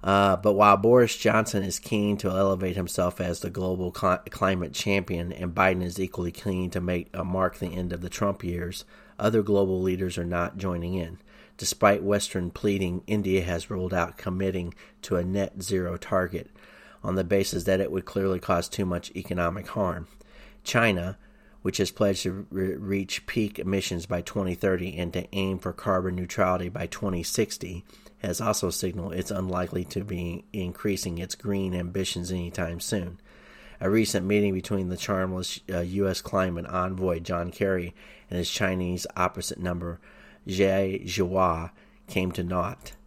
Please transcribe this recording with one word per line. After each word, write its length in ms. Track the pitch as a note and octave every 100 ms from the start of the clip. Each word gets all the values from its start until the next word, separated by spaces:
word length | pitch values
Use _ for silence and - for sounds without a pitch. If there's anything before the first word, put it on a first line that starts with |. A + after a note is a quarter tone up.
Uh, 320 | F#2 G2 G2 F2+
but 180 | G#2
while 240 | G2 G#2 G2
Boris 380 | A2 B2 A#2 -
Johnson 460 | A2 G#2+ G#2+ G#2
is 140 | F#2+ -
keen 400 | - G#2+ G#2 G2+
to 120 | G2+
elevate 460 | F#2 G2 F#2 F#2+ F2+
himself 460 | F2 - F2+ -
as 180 | F2 E2+
the 120 | F#2
global 400 | F2+ F#2 F#2 F2+
cli-, 260 | - F#2+ F2+ -
climate 420 | - F#2+ F#2+ E2
champion, 580 | - - G2 F#2 F2 F2
and 220 | - F2+
Biden 300 | E2+ F#2+ F#2
is 160 | F2+ F2
equally 320 | F#2 - F2
keen 400 | - G#2 F#2 F#2
to 100 | F#2
make, 340 | F2 F2+ E2 F2+
uh, 80 |
mark 360 | F2 F#2 F#2 -
the 80 | F2+
end 260 | F2 F2+
of 80 | F2
the 80 | F2
Trump 340 | - G2+ G2
years, 400 | F2 E2+ F2 F#2 - - - -
other 240 | G#2+ A2+
global 360 | G2+ G2+ F#2+ F#2
leaders 380 | F#2 F#2 F#2 F2
are 80 | E2+
not 320 | F2 F2 G2
joining 380 | G2 F2 F2 F#2
in. 240 | E2 F2 - - - -
Despite 460 | F2+ - G#2 G2+
Western 480 | G2 G#2 - F#2+ F2
pleading, 540 | - G#2 G2 F#2 F2+ -
India 380 | G#2 F#2+ F#2+
has 260 | F2 E2+ -
ruled 240 | G2 F2+
out 240 | F#2 E2+ -
committing 560 | - F#2 G2 F#2 F2 - - _
to 140 | - F#2
a 60 |
net 380 | F2 G2 F#2+ -
zero 360 | F#2 F#2+ F2 F2
target 520 | - G2 F2+ E2+ - - - - - -
on 100 | -
the 100 | F#2+
basis 420 | F2 G2+ G2 F2+ F2
that 140 | F#2+
it 120 | G2
would 140 | F#2 -
clearly 340 | G2+ G2 F2+
cause 280 | - F2+ -
too 180 | - F#2+
much 260 | F2 - -
economic 520 | - F2+ E2+ G2 G2
harm. 400 | - F#2+ D#2+ D#2+ - - - - -
China, 560 | - B2 A#2 F#2 F2 G#2 - - - -
which 160 | F#2+ -
has 140 | F#2+
pledged 320 | - G#2 F#2+
to 240 | F#2 F#2 -
re-, 240 | F#2+ F#2+
reach 540 | D2 G2 G2 F#2+ - -
peak 320 | - G#2+ -
emissions 480 | F#2 G2 - F2 F2
by 140 | F2
twenty 340 | - G#2 F#2+ F2
thirty 420 | G2 F#2 F2+ D#2+
and 160 | F2
to 140 | F2+ F2+ G2
aim 240 | F#2+ F#2
for 140 | -
carbon 420 | - - F#2 F#2 F2+
neutrality 540 | F2+ - F#2 F2+ F2+
by 180 | - F2
twenty 340 | - G2+ F2+
sixty, 640 | E2 - G#2+ - F#2 F2 - - - -
has 200 | G2+ E2+
also 300 | - G#2+ F#2+
signaled 440 | - F#2+ F#2 E2
it's 180 | E2+ -
unlikely 520 | G2+ F#2+ F2+ F2+ F2+
to 200 | F2+ G2
be 420 | G#2 F2 F2 F2 -
increasing 640 | G#2+ F2+ E2 G#2+ F#2+ F#2+ E2+
its 160 | F2+
green 400 | - G#2 G2+ F#2+
ambitions 580 | F2+ F2 F#2+ F#2 - F2
anytime 480 | F#2 F2 F2 E2+ F2
soon. 400 | - G#2+ F2 F2 - - - - - -
A 100 | F#2+
recent 380 | A2 G#2+ G2+ F#2+
meeting 260 | G#2 G#2
between 360 | F#2 - G2+ F2+
the 80 | F#2
charmless, 640 | - G2 F#2 F#2 F2+ - -
uh, 80 | F2+
U 280 | F2 G2 G2
S 140 | F2+
climate 460 | - G2 F#2 E2+ -
envoy 520 | F2+ F#2 F#2 F#2 E2+
John 300 | E2+ F2 F2
Kerry 460 | - G2 F#2 F2 - - - -
and 80 | F2+
his 120 | E2+
Chinese 580 | - G2 F#2 F2+ F2+ - -
opposite 420 | F2+ - - -
number, 400 | F2+ F2 F2 E2+ - - - - -
Zhe 540 | F#2+ F#2+ F#2+ G2 F#2+ -
Zhuhua, 640 | F#2 F2+ F#2+ F#2 E2 E2+ - - _ -
came 240 | - F#2
to 100 | F2
naught. 500 | F2 F2+ F2+ B2 - -